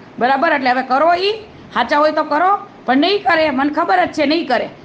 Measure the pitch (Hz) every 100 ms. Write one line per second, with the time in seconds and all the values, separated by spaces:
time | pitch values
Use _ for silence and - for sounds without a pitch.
0 | - - 240 269 330 294 254 254 247 262
1 | 320 349 392 440 - - - 214 247 294
2 | 302 311 302 294 359 403 - - - 262
3 | 339 403 359 320 311 262 285 294 339 370
4 | 339 311 277 330 262 233 196 -